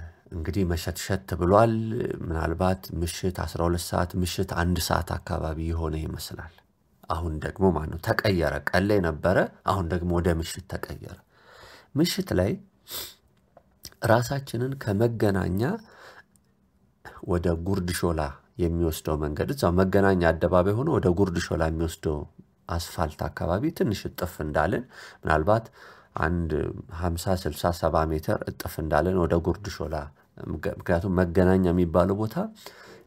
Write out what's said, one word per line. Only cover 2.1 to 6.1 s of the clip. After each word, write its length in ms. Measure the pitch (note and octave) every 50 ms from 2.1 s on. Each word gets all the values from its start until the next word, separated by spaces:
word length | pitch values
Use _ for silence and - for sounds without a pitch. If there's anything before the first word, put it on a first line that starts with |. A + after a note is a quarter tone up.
| - -
ምናልባት 640 | - - D#2+ D#2+ D#2+ E2 E2 E2+ F#2 F#2 F#2+ - - - E2+
ምሽት 420 | E2 F2 E2+ - - - F#2 F#2 -
አስራ 220 | E2+ E2+ - E2+
ሁለት 220 | E2+ F2 E2+ F2 -
ሰዓት፣ 280 | - F#2 F2+ F2 F2 -
ምሽት 360 | F2+ F2+ - - - F#2 -
አንድ 260 | D#2+ E2+ F2 F2 F2+ E2
ሰዓት 280 | - - E2+ E2 E2 -
አካባቢ 480 | F2 F2 - - E2 D#2 D#2 D#2+ D2+ D#2+ D#2+
የሆነ 300 | E2 E2 E2 D#2+ D#2 D#2 D#2+
ይመስላል። 560 | D#2 D#2